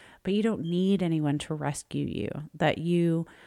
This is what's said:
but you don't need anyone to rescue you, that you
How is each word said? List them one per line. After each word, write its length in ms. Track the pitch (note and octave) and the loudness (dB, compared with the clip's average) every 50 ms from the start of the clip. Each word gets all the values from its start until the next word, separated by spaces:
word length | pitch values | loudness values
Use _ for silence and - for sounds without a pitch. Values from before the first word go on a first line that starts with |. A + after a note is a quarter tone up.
| - - - - - | -20 -20 -20 -8 -4
but 100 | F#3 G3 | 0 0
you 80 | G#3 | 2
don't 200 | G#3 A3+ G#3+ - | 2 0 0 -2
need 420 | - E3 F3 F3 F#3 F#3+ G3+ F#3 F3+ | -2 -2 0 2 2 2 2 2 2
anyone 340 | E3+ E3 D#3+ D3+ D3 C#3+ D3+ | 2 2 2 2 0 0 -2
to 140 | - - D#3 | -2 -6 -6
rescue 520 | D3+ C#3+ C#3+ D3 - - - - C#3+ D3 | -4 -4 -4 -4 -6 -8 -6 -4 -4 -4
you, 240 | - - - - - - - D3 - - | -4 -4 -4 -4 -4 -6 -8 -10 -12 -4
that 240 | - - D3+ - - | 0 0 2 2 0
you 480 | D#3 E3+ F3 F3 E3+ E3+ E3 E3 E3 - - - - | 0 0 2 4 4 4 2 0 -2 -4 -10 -18 -20